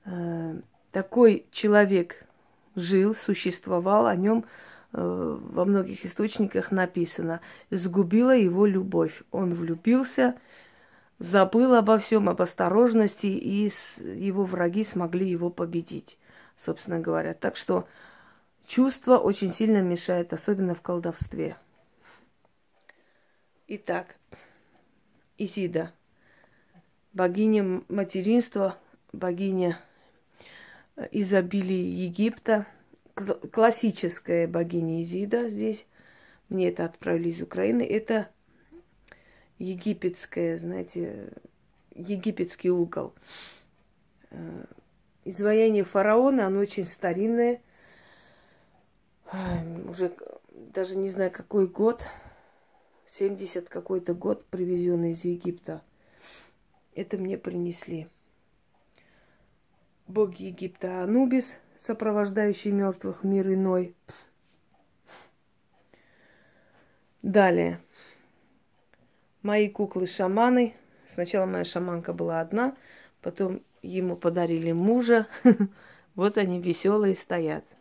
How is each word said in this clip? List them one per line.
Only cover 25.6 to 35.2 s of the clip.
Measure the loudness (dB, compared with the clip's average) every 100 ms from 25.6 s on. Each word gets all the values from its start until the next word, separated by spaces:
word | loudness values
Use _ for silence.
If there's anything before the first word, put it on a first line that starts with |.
| -4 -4 -6 _ _ _ _ _ _ _ _ _ _ _ _
богиня | -2 0 2 4 4
м-, | 2 -2 -4
материнства, | -4 -4 -2 2 2 2 -2 -2 -4 _ _ _
богиня, | -8 -6 -2 -2 0 0 -2 -10 _ _ _ _ _ -20 -20 -20 -20 _ -14
э, | -6
изобилия | -2 2 2 2 -2 -2 -2 -2 -4 -6
Египта, | 0 -2 0 0 0 0 _ _ _ _
кла-, | -12 -6 -6 -4
классическая | 4 4 4 -2 -2 -6 -8 -2 0 0
богиня | -2 -2 -2 -2 -4
Изида | -4 -6